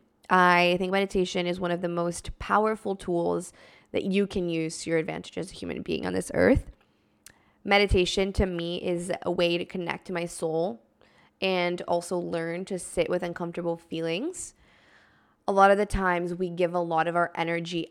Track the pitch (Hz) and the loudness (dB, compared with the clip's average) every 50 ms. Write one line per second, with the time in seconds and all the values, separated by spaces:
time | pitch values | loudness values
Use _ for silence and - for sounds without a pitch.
0 | _ _ _ _ _ - 185 185 180 180 175 175 175 175 180 180 190 180 190 196 | _ _ _ _ _ 4 6 6 8 8 8 6 6 4 4 2 0 0 0 0
1 | 202 190 - 190 180 180 - 180 175 175 175 185 190 175 175 175 185 175 170 175 | 0 0 0 0 0 0 0 -2 -2 -2 -2 -2 -2 -2 -2 -2 -2 -2 -2 -2
2 | 170 175 170 - - - - - - - 196 208 214 220 220 214 - 208 196 196 | -2 -2 -4 -6 -8 -10 -10 -10 -4 0 2 2 2 2 0 -2 -4 -6 -6 -4
3 | - - 175 170 170 175 175 175 180 - - - - - - - _ _ - - | -4 -2 -2 0 0 0 0 -2 -4 -8 -14 -20 -20 -20 -20 -20 _ _ -6 -4
4 | - 196 185 202 202 196 - 196 175 170 165 160 160 160 - - - 165 165 160 | -2 0 2 2 0 0 0 -2 -2 -2 -2 -2 -2 -4 -6 -8 -4 0 0 0
5 | 156 156 156 160 175 - - 180 165 - - - - 170 - - - - 165 - | 0 -2 -4 -8 -10 -10 -10 -10 -10 -10 -10 -10 -10 -8 -8 -6 -4 -4 -4 -2
6 | - - 180 185 - - - - 87 143 269 - - - - _ _ _ _ _ | -2 -2 -2 -4 -4 -2 2 4 6 6 6 6 2 -4 -10 _ _ _ _ _
7 | _ _ _ _ - - - _ _ _ _ _ - 202 202 202 208 190 - 190 | _ _ _ _ -20 -20 -20 _ _ _ _ _ -2 2 4 4 4 4 4 2
8 | 180 - - 202 190 202 190 - 208 185 175 170 170 170 175 - - 185 175 175 | 2 2 0 0 0 0 0 0 0 0 -2 -4 -4 -6 -6 -4 -4 -2 -2 -2
9 | 175 190 - - - 180 175 175 175 170 170 175 185 - - 185 170 165 170 175 | -2 -4 -6 -4 -4 -2 0 2 2 2 2 0 -2 -4 -6 -6 -6 -6 -6 -8
10 | - - 185 170 170 170 - - - 160 160 160 165 196 233 - _ _ _ _ | -8 -6 -6 -4 -4 -6 -6 -6 -4 -2 0 0 0 -2 -4 -8 _ _ _ _
11 | _ _ _ _ _ _ _ _ - 190 185 180 175 175 180 180 - - 175 175 | _ _ _ _ _ _ _ _ -2 0 0 2 0 0 -2 -2 -2 0 0 0
12 | 170 - 185 175 175 170 170 165 165 165 170 180 190 - 202 175 - - - 180 | 0 -2 -4 -4 -2 -2 -4 -4 -4 -4 -6 -6 -6 -6 -8 -8 -8 -4 -2 -2
13 | 165 - 180 180 180 175 170 - 175 170 170 170 170 170 170 165 - _ - 165 | 0 2 0 -2 -2 -4 -6 -6 -6 -6 -6 -4 -4 -4 -4 -4 -6 _ -8 -4
14 | 165 165 165 185 262 349 359 - - - - _ _ _ _ _ _ _ _ _ | -4 -2 -2 -2 -4 -6 -8 -10 -12 -14 -16 _ _ _ _ _ _ _ _ _
15 | _ _ _ _ _ _ _ _ _ - 202 196 196 196 202 196 208 202 - 190 | _ _ _ _ _ _ _ _ _ 0 4 6 8 8 8 6 2 0 0 0
16 | 190 185 175 175 175 175 175 175 185 175 170 170 180 170 175 180 175 170 165 160 | 2 2 2 0 0 -2 -4 -4 -4 -4 -2 0 0 0 0 0 -2 0 0 0
17 | 160 170 170 175 170 170 - - 165 165 170 170 170 170 180 170 160 - | 0 2 2 2 0 0 0 -2 -2 -2 -2 -2 -4 -4 -4 -4 -6 -4